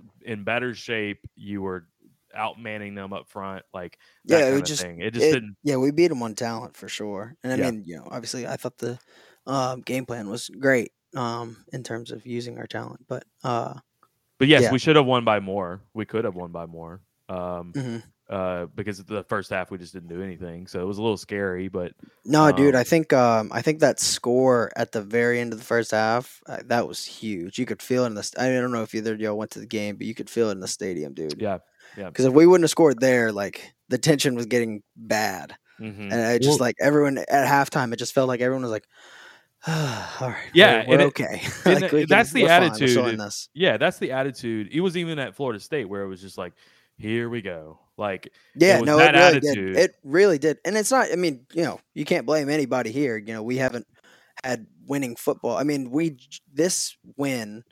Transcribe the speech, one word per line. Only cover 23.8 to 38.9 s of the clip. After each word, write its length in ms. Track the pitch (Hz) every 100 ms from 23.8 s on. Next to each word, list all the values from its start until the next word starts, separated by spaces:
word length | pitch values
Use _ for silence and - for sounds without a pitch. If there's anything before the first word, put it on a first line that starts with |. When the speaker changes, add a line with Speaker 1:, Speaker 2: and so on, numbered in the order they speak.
Speaker 2:
that 180 | 147 113
score 760 | - - 127 123 131 120 110 -
at 160 | 120
the 80 | 113
very 400 | 101 117 120 120
end 140 | 120
of 40 | 110
the 60 |
first 280 | 117 117 113
half, 500 | 110 110 120 127 - -
uh, 120 | - 123
that 200 | 120 92
was 180 | - -
huge. 520 | - 110 98 87 -
You 60 |
could 160 | 120 104
feel 220 | - 127
it 40 | 123
in 60 |
the 80 | 104
st-, 180 | 101 -
I 100 | 127 127
don't 120 | 123
know 100 | 120
if 120 | 107
either 200 | 110 110
of 60 | 107
y'all 160 | 107 104
went 140 | 107
to 80 | 110
the 60 | 107
game, 300 | 110 104 101
but 100 | 104
you 80 |
could 140 | 113 104
feel 200 | - 113
it 20 |
in 80 | 95
the 80 | 92
stadium, 460 | - 98 87 73
dude. 260 | 67 78 78
Speaker 1:
Yeah, 180 | 104 92 - _ - -
yeah. 140 | 92
Speaker 2:
'Cause 160 | - 131
if 80 |
we 120 | 135 170
wouldn't 180 | 180
have 60 | 165
scored 300 | - 160 117
there, 320 | 131 123 117
like, 400 | 101 98 - - _ -
the 80 | -
tension 380 | - 143 143
was 100 | 120 117
getting 360 | 123 113 104 - -
bad. 600 | 113 107 104 92 71 - _ -
Speaker 1:
Mm-hmm. 300 | 110 101 101
Speaker 2:
And 80 | 117
it 220 | 113 120
just, 160 | 135 151
Speaker 3:
Well 80 | 120
Speaker 2:
like, 100 | -
everyone 360 | 139 147 143 131
at 120 | -
halftime, 640 | 139 135 139 139 156 123
it 20 | 117
just 160 | 120
felt 160 | - 131
like 120 | 123
everyone 200 | 123 131
was 80 | 123
like, 140 | 107 -